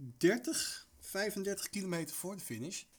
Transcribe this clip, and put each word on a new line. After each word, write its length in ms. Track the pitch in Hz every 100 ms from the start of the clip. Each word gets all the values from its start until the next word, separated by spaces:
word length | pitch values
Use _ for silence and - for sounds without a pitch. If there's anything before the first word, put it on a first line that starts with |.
| 131 120
dertig, 680 | 170 240 277 320 - - - -
vijfendertig 680 | - 196 208 202 190 196 -
kilometer 460 | 202 190 170 160 -
voor 200 | 180 196
de 60 |
finish 420 | - 113 139 202 -